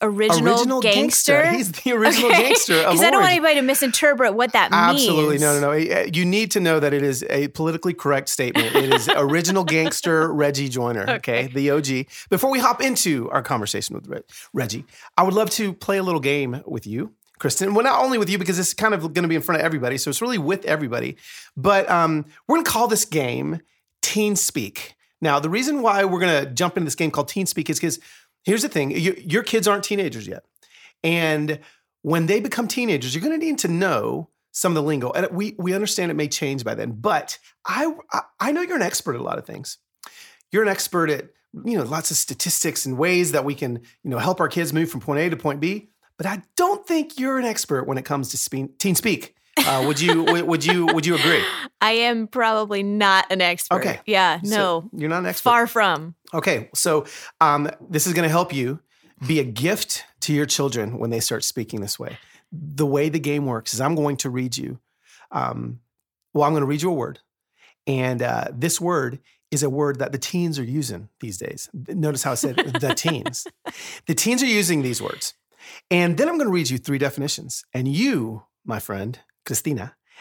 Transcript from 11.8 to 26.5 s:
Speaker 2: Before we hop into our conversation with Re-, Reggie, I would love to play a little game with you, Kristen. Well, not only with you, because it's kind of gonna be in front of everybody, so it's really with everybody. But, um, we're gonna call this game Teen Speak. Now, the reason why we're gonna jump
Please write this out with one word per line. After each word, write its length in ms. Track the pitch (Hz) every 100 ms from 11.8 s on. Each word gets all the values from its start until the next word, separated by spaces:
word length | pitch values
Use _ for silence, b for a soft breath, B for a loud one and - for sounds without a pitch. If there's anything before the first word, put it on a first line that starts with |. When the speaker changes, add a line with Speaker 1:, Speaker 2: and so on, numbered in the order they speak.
| 139 131 131 B B
Speaker 2:
Before 200 | 185 269
we 80 | 269
hop 220 | 233 240
into 480 | 262 247 180 139 117
our 120 | 135
conversation 520 | 123 123 104 101 - 107
with 120 | -
Re-, 140 | - - B B
Reggie, 340 | - 117 - 139 B B -
I 60 |
would 100 | 185 196
love 160 | 208
to 220 | - 208
play 260 | 175 - 196
a 40 |
little 160 | 185 165
game 400 | 139 143 131 127 -
with 200 | 127 101
you, 280 | 113 214 _ _ -
Kristen. 340 | 139 - 190 208
Well, 100 | 254
not 180 | -
only 140 | 262 240
with 120 | 180
you, 80 | 196
because 220 | 180 180
it's 140 | 180
kind 200 | - 220
of 200 | 196 160
gonna 160 | 151 175
be 60 | 165
in 60 |
front 200 | - 160
of 40 | 165
everybody, 320 | 156 123 135
so 120 | -
it's 120 | 135
really 160 | 240 226
with 260 | 147 190 -
everybody. 500 | 156 135 120 123 - B B B -
But, 340 | 139 196 -
um, 360 | 175 160 156 147 b -
we're 100 | 330
gonna 80 | 320
call 180 | 226 226
this 160 | 220 -
game 560 | 156 127 127 143 165 - _ _ _
Teen 340 | - 208 208 196
Speak. 600 | - 143 101 - - - _ -
Now, 180 | 160 143
the 100 | 156
reason 320 | 202 262 294
why 220 | 226 202
we're 160 | 196 180
gonna 280 | 180 151
jump 280 | 139